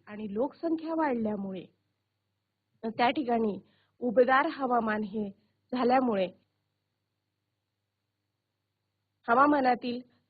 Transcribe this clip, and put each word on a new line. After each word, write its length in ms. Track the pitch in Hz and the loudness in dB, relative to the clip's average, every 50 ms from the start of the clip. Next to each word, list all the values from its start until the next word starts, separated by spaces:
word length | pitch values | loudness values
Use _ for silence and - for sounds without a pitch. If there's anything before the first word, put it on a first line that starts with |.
| _ | _
आणि 280 | - 208 208 220 208 196 | -18 -12 -10 -10 -6 -4
लोकसंख्या 600 | 208 254 294 - - - 330 330 320 311 320 330 | -2 -4 -4 -4 -6 -4 -2 -2 -2 -4 -6 -2
वाढल्यामुळे 680 | 320 320 294 254 233 220 214 214 202 196 190 190 185 - - _ _ _ _ _ _ _ _ _ _ _ _ _ _ _ _ _ _ _ _ _ _ - | -2 0 0 0 0 -2 -2 -4 -4 -6 -8 -8 -10 -12 -16 _ _ _ _ _ _ _ _ _ _ _ _ _ _ _ _ _ _ _ _ _ _ -10
त्या 260 | 226 220 - 240 240 | -10 -2 0 0 0
ठिकाणी 500 | 240 320 285 233 240 233 226 214 190 - - _ _ _ _ _ _ _ | 2 0 -2 0 0 0 0 0 -2 -4 -10 _ _ _ _ _ _ _
उबदार 480 | 240 247 202 254 247 240 262 262 294 | -4 0 4 4 4 6 4 2 2
हवामान 560 | 330 285 269 277 247 247 240 226 220 214 214 214 | 0 -2 -4 -2 0 0 0 0 0 -2 -2 -4
हे 280 | 202 190 220 208 196 196 _ _ _ _ _ _ _ - | -6 -6 -6 -8 -8 -10 _ _ _ _ _ _ _ -4
झाल्यामुळे 540 | 247 262 240 247 269 262 240 220 196 185 175 - _ _ _ _ _ _ _ _ _ _ _ _ _ _ _ _ _ _ _ _ _ _ _ _ _ _ _ _ _ _ _ _ _ _ _ _ _ _ _ _ _ _ _ _ _ _ _ _ _ _ _ _ _ _ _ _ _ _ - | -2 2 2 2 4 2 2 0 0 -2 -4 -6 _ _ _ _ _ _ _ _ _ _ _ _ _ _ _ _ _ _ _ _ _ _ _ _ _ _ _ _ _ _ _ _ _ _ _ _ _ _ _ _ _ _ _ _ _ _ _ _ _ _ _ _ _ _ _ _ _ _ 0
हवामानातील, 720 | 233 247 277 294 294 285 262 254 247 247 - 247 240 247 247 _ _ _ _ _ | 4 4 6 6 4 4 4 2 0 0 -2 -6 -6 -8 -10 _ _ _ _ _